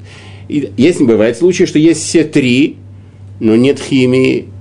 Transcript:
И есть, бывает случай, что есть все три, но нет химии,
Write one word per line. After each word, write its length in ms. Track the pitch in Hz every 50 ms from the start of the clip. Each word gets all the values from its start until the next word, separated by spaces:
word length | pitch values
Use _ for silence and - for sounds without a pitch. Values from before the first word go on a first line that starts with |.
| - - - - - - - - - -
И 200 | - 147 - - -
есть, 240 | - 127 175 175 -
бывает 340 | 147 113 110 101 107 120 117
случай, 280 | - 170 185 180 - 180
что 140 | - - 147
есть 240 | 156 165 156 156 -
все 200 | - - 165 156
три, 520 | 156 - 147 131 123 120 131 156 - - - - - - - - - - - - - - -
но 160 | - 110 110
нет 240 | 120 127 139 139 135
химии, 640 | - - 143 131 127 123 127 131 131 131 127 117 - - - -